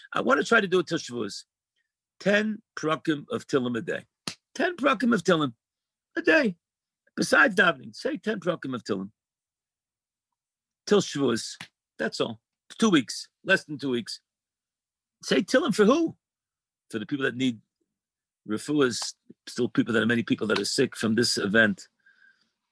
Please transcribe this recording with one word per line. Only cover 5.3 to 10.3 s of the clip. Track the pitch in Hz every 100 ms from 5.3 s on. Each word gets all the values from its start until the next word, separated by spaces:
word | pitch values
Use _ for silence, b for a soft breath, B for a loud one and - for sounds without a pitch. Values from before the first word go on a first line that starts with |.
| 170 143 - _ _ _ _ _ -
a |
day. | 330 320 240 175 _ _ _ _ _ -
Besides | - 277 294 190
davening, | 180 135 127 -
say | 254 277
ten | 208 220
prakim | 175 165 135 123
of |
Tillim. | - 101 98 _ _ _ _ _ _ _ _ _ _ _ _